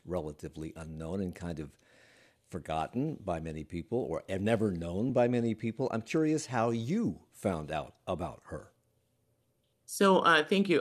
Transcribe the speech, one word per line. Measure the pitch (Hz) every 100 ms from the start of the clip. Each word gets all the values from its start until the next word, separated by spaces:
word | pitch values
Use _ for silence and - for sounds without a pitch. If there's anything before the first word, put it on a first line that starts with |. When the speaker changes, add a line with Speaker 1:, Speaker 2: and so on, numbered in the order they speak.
| -
Speaker 1:
relatively | 90 76 73 80 80 78 -
unknown | 80 78 82 95
and | 92 87
kind | 85 78
of | 73 - _ _ _ _ _ _ _
forgotten | 90 78 78 78 120 151 143 95
by | 82
many | 80 78 76
people | 87 80 117
or | 120 80 - 95
never | 104 113 107
known | 87 85 92 123
by | 123 120
many | 123 117
people, | 107 113 110 131
I'm | 113
curious | - 160 156 156 -
how | 123 117
you | 117 117 202 208 80 -
found | - 104 85 76
out | 78 65 - -
about | 85 76 - -
her. | 76 - _ _ _ _ _ _ _ _ _ _ _ -
Speaker 2:
So, | - 196 185
uh, | - 160 151
thank | 196 196
you. | 160